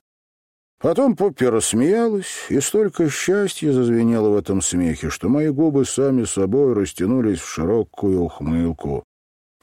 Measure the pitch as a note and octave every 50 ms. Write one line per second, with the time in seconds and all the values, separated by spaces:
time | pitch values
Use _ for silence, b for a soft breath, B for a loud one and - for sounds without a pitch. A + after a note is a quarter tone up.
0 | _ _ _ _ _ _ _ _ _ _ _ _ _ _ _ _ - D3 E3+ G#3+
1 | C4+ C4+ G#3 - F#3+ G3+ C#3+ - B2+ B2 A2+ A2+ G#2 - - A2 B2+ D#3+ G3 A3+
2 | A#3 A#3 G#3+ G3 F#3 - - - - - D3 C#3 C3+ - - G#3 G#3+ G3 - -
3 | E3+ D3+ C#3 - - - F#3 G#3 G3+ F#3+ - - - D3+ C#3 B2+ B2 A#2+ A#2 A#2
4 | A#2 A#2 A#2 A2+ G#2+ G#2+ G#2 G#2 F#2+ - G2 F#2+ F#2 - - F2 F2 E2+ D#2+ -
5 | - D#2 - - - F#2 B2+ D3 D3+ D#3 C#3+ C3+ D#3+ D#3+ C#3+ C#3 C3 - - -
6 | C3+ C#3 C3 B2+ A2+ G2 - G2 G2 F#2+ G#2 C3+ C#3+ C3+ A#2+ G#2 G2 F2 - -
7 | F2 F#2+ B2+ C3 A#2+ G#2+ G2 D#2+ - - - - E2 E2+ G#2+ A#2 G2+ - _ -
8 | - G2+ F#2+ F#2 F2 E2 - - C#2+ D2+ D#2+ E2 E2+ E2+ E2 - - D2 C#2+ B1
9 | - _ _ _ _ _ _ _ _ _ _ _